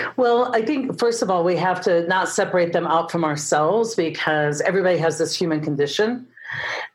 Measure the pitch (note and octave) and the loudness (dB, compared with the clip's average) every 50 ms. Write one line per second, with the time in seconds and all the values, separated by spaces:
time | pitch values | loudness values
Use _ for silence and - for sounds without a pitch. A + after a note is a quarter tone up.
0 | - - - - B3+ A#3+ A#3+ A#3+ B3 B3 B3 A3+ A3 A#3+ D4+ C4+ C4 C4 - - | -4 -4 -2 0 0 2 2 2 2 0 0 0 0 0 -2 -2 -2 -4 -4 -2
1 | A#3+ A#3 A3+ - A#3 F#3+ F#3+ F3 E3+ F#3 F3+ D#3+ F3 F#3 F3+ - - G#3 F3 E3+ | -2 -2 0 0 0 0 0 2 2 2 0 2 0 0 0 0 0 2 2 2
2 | E3+ E3+ F#3 F#3+ F3+ - - - F#3+ F3+ F3 F3+ F3 E3+ E3+ F3 E3+ D#3 D#3 E3 | 2 2 0 0 0 0 0 -2 0 0 2 2 2 2 0 0 0 2 2 2
3 | E3 E3+ - E3+ E3 D#3 D3 D3+ - - E3+ D3+ D3+ D#3+ G3 A3+ A3+ A3+ - - | 0 0 -2 -2 0 0 -2 -2 -2 0 2 2 2 4 2 2 0 0 0 -2
4 | E3+ D#3+ D#3 - - E3 D#3 D3+ D3 D3 D3 D3 - F#3+ F3+ G3 F3+ F#3 F3+ D#3 | -2 -2 -2 -2 0 0 2 2 2 0 0 0 0 0 0 2 2 2 2 2
5 | D#3 E3 D3+ D#3+ E3 D#3 - - F#3 E3 D#3 D3+ D3+ D3+ D3 C3 C#3+ C#3+ - - | 2 0 0 0 -2 -2 -2 -2 -2 0 0 0 -2 -2 -2 0 0 0 0 0
6 | G#3+ A3+ B3 B3 - - _ - - - - - - - - - - - | 0 0 0 -4 -8 -12 _ -20 -14 -12 -8 -8 -6 -6 -6 -8 -10 -12